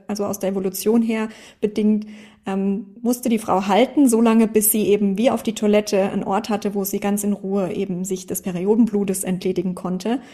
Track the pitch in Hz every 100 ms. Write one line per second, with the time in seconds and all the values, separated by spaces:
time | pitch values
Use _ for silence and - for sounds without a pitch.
0 | - 208 196 196 190 196 190 190 214 233
1 | 226 220 220 - - - 214 214 208 214
2 | 214 - - _ - 196 196 196 - -
3 | 240 247 240 226 - 185 196 196 262 -
4 | 269 226 233 226 220 220 214 214 185 208
5 | 202 196 247 233 - 214 214 208 208 196
6 | 196 202 - 196 214 208 208 202 190 202
7 | 202 202 208 202 190 202 175 202 196 180
8 | 185 185 - 202 196 175 190 226 214 202
9 | 196 190 - 180 185 180 185 180 180 180
10 | 214 254 -